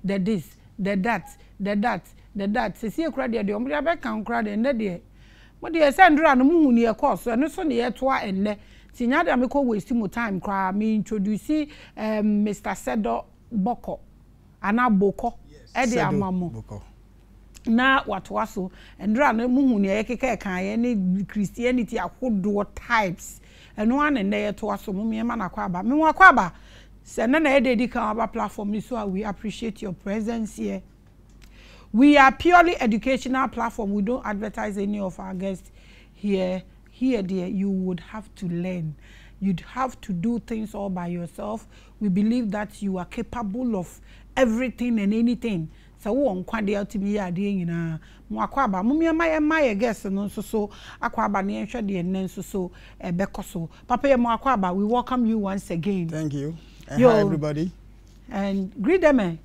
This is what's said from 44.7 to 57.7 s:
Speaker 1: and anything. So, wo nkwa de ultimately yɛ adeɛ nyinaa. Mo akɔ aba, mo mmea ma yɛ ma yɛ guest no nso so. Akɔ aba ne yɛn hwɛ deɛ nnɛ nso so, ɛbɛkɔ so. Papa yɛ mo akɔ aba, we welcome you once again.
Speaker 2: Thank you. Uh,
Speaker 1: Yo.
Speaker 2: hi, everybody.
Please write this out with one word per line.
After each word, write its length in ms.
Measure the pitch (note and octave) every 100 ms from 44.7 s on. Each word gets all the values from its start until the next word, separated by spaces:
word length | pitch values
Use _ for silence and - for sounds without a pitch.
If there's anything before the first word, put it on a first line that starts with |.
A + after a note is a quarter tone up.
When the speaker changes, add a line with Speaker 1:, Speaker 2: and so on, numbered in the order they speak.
| - B3 A3+
Speaker 1:
and 140 | G3+
anything. 560 | A3 A#3 A#3 A#3 F#3 D#3 - - -
So, 120 | G#3+
wo 220 | B3 C#4 F#3
nkwa 220 | F3 A3+ G3+
de 100 | G3+
ultimately 380 | G3+ G#3 G3 G#3
yɛ 140 | F#3
adeɛ 340 | F3 G3+ G3 E3+
nyinaa. 340 | E3+ E3 D#3+ - - -
Mo 120 | G#3+
akɔ 220 | G#3 C#4
aba, 200 | C4 F#3+
mo 120 | G#3+ D4+
mmea 200 | E4 D#4+
ma 100 | E4
yɛ 180 | D#4
ma 120 | D4+ D#4+
yɛ 180 | C#4 G3+
guest 260 | A#3+ G#3+ G3+
no 200 | G3 G3+
nso 160 | A3
so. 260 | G3 A3 G#3 - - -
Akɔ 240 | F3+ G3+ G#3+
aba 180 | G3+
ne 200 | G3 G#3+ G#3+
yɛn 40 |
hwɛ 180 | B3 G#3
deɛ 160 | F#3+ F3
nnɛ 180 | F#3+ F#3+
nso 180 | -
so, 280 | - G3+ F3+ - - -
ɛbɛkɔ 400 | F#3+ F3 G3 -
so. 260 | F#3+ F#3 D#3+ - -
Papa 200 | B3 C#4+
yɛ 120 | C4
mo 100 | A#3+
akɔ 240 | A#3 C4+
aba, 200 | A#3+ F#3
we 100 | F#3
welcome 420 | G#3 A#3+ A#3+ B3+ A3+
you 120 | A3+
once 320 | G3 G3 -
again. 400 | E3+ G3 G3 E3
Speaker 2:
Thank 240 | D#3 D#3
you. 220 | C#3+ C#3+ E3 - - -
Uh, 60 | C#3
Speaker 1:
Yo. 120 | B3
Speaker 2:
hi, 100 | A3
everybody. 520 | G3+ E3 D3+ D3 F3+